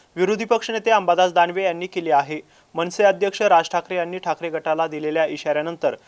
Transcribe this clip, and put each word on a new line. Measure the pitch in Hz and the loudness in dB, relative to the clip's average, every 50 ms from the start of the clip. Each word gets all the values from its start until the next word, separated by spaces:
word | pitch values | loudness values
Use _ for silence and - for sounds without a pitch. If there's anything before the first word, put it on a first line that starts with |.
| _ _ _ | _ _ _
विरोधी | 170 185 190 214 202 233 | -2 0 0 0 -2 0
पक्षनेते | 208 240 220 - - 220 220 214 226 | 0 0 0 0 -4 -6 -2 2 2
अंबादास | 220 208 185 175 175 170 185 180 165 | 2 4 4 2 4 4 4 4 4
दानवे | 175 170 175 175 190 196 | 2 2 2 0 -2 -2
यांनी | 185 170 170 180 | -2 -2 -4 -8
केली | 180 - 185 170 160 | -8 -6 -6 -2 2
आहे. | 151 139 143 143 156 151 - _ _ _ _ _ - | 2 2 0 -2 -6 -10 -12 _ _ _ _ _ -6
मनसे | 160 170 180 - - 208 | -6 -4 -4 0 4 4
अध्यक्ष | 196 190 175 202 196 190 - | 4 4 2 0 -2 -2 0
राज | 214 208 180 165 165 - | 2 4 4 4 4 2
ठाकरे | - 175 170 - 185 | -2 -4 -4 -4 -4
यांनी | 180 170 170 180 | -4 -4 -4 -8
ठाकरे | 185 - 175 151 - 170 170 | -6 -6 -6 -6 -4 -6 -6
गटाला | 156 156 - 160 156 160 165 | -6 -4 -2 -2 -2 -2 -2
दिलेल्या | 160 151 151 151 151 156 165 160 | -4 -4 -6 -6 -2 0 0 0
इशाऱ्यानंतर | 147 151 143 - 156 147 147 151 165 170 160 - 135 117 - _ | 0 -2 -4 -4 -2 -2 -2 -2 -4 -4 -2 -2 -2 -2 -4 _